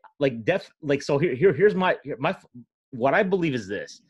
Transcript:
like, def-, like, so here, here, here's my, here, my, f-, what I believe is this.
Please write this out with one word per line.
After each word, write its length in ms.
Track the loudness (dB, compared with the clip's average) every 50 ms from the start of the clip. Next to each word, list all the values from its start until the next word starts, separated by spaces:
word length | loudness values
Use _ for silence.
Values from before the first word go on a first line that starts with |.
| -20 -16 _ -2
like, 240 | -2 0 0 -2 -2
def-, 280 | -2 -2 -2 -4 -10 _ _
like, 200 | -2 -2 -2 -2 0
so 140 | 0 0 0
here, 160 | 0 0 0
here, 180 | 2 2 2 4
here's 220 | 6 4 4 4
my, 220 | 4 2 0 0 0 -4
here, 140 | -10 -8 -4
my, 120 | -4 -4
f-, 140 | -4 -4 _ _ -20 -20 -20 _ _ _ _ _
what 220 | -6 -2 0 2 2
I 80 | 2 2
believe 300 | 2 0 0 0 0 -2
is 140 | -2 -4 -6
this. 340 | -8 -8 -8 -10 -16 -20 _ _